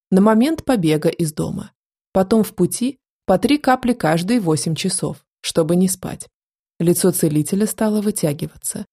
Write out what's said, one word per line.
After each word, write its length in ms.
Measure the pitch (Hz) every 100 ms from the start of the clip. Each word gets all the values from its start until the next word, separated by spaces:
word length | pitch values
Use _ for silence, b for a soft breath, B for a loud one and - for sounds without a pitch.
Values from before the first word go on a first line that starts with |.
| -
На 120 | 185
момент 420 | 208 220 269 320
побега 460 | - 254 160 156 160
из 240 | - 160
дома. 380 | - - 190 - _ _ _ _
Потом 320 | 190 190 226
в 100 | 208
пути 420 | - 175 - 240 - _ _ -
по 100 | 185
три 220 | 247 294
капли 340 | 269 254 240
каждые 480 | 240 156 165 180 247
восемь 340 | 170 156 -
часов, 520 | 156 190 - 143 - _ _
чтобы 340 | - - 160 175
не 120 | 185
спать. 400 | - - - - _ _ _ _ -
Лицо 320 | 170 170 190
целителя 560 | - 165 151 147 196 214
стало 340 | - 220 214
вытягиваться. 840 | 208 208 160 147 151 - - 196 202